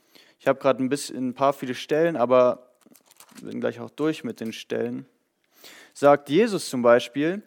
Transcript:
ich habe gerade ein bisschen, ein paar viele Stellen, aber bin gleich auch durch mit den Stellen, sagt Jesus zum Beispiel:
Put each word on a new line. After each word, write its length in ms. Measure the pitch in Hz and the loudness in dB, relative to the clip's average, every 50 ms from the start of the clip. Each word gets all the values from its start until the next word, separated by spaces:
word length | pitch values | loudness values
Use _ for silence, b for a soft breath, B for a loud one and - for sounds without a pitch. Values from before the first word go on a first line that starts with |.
| b b b b b b b | b b b b b b b
ich 100 | b - | b -2
habe 120 | 135 131 135 | -2 -2 0
gerade 240 | - 135 123 120 131 | 0 0 0 0 -2
ein 60 | 123 | -4
bisschen, 400 | 143 143 - - - 127 131 123 | -4 -6 -6 -8 -10 -8 -8 -8
ein 40 | 120 | -4
paar 200 | - 135 139 143 | 0 0 0 0
viele 220 | - 139 127 120 | -2 -6 -10 -10
Stellen, 420 | - - - 151 151 165 170 165 | -8 -6 -4 0 0 0 0 0
aber 580 | 117 123 120 127 127 123 123 - - - _ _ _ _ _ _ _ _ _ _ _ - _ - - | 0 0 4 4 4 4 4 2 -2 -8 _ _ _ _ _ _ _ _ _ _ _ -20 _ -20 -18
bin 200 | - - - 120 | -16 -14 -10 -8
gleich 180 | 117 120 117 117 | -8 -8 -8 -10
auch 100 | 117 113 | -14 -14
durch 340 | _ - 147 156 156 - - | _ -6 -4 -4 -4 -6 -8
mit 180 | 123 - - | -12 -12 -10
den 100 | 113 113 | -10 -12
Stellen, 540 | 110 - - - 117 117 117 120 123 131 139 _ _ _ _ _ _ _ _ _ B B B B B B B B B | -12 -12 -10 -8 -6 -6 -6 -6 -8 -10 -14 _ _ _ _ _ _ _ _ _ B B B B B B B B B
sagt 360 | - 139 143 143 143 - 143 | 2 4 6 6 4 2 0
Jesus 400 | 143 185 233 226 196 156 - - | 2 2 2 2 0 -4 -6 -6
zum 120 | 139 123 | -4 2
Beispiel: 600 | 120 120 117 123 - - - 139 147 165 190 214 - | 4 6 6 6 4 0 -6 -4 -4 -4 -4 -6 -10